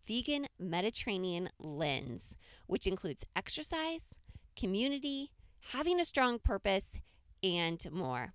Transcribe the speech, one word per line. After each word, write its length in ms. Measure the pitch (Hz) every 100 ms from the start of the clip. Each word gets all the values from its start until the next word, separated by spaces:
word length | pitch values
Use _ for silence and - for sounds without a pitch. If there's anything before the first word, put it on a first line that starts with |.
| -
vegan 400 | 226 247 285 285 _
Mediterranean 920 | 185 170 202 - - 190 185 175 180 -
lens, 760 | 156 147 156 135 131 117 - - - - -
which 220 | 180 -
includes 360 | 185 180 135 - -
exercise, 680 | - - 302 320 320 330 - - - - - -
community, 760 | 185 196 262 285 285 277 277 - - - -
having 280 | 254 311 359
a 60 | 339
strong 340 | - 254 240
purpose, 460 | - 196 202 196 - - - - - -
and 420 | 190 175 165 170 175
more. 420 | 160 143 127 123